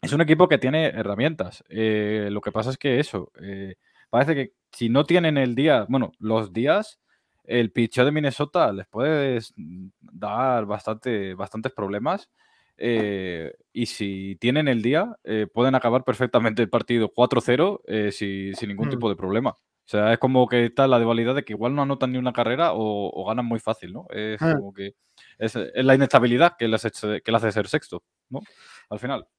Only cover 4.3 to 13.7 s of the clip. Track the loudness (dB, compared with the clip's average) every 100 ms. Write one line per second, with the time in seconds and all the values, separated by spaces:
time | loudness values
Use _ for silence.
4.3 | 0 -2 _ _ -4 2 2 4 4 4
5.3 | 2 2 2 4 2 2 -2 -2 _ -2
6.3 | -2 -2 -2 0 0 -2 -14 _ _ _
7.3 | _ -4 0 0 0 -2 4 2 2 -2
8.3 | -2 -2 2 2 0 -8 -2 0 0 0
9.3 | -2 -4 -16 -16 -14 -18 _ -20 -12 -8
10.3 | -2 0 0 -2 -6 -6 -6 -4 -4 -4
11.3 | -8 -10 -8 -8 -6 -6 -4 -4 -4 -8
12.3 | _ _ _ _ _ -2 0 0 -4 -6
13.3 | -8 -10 -14 _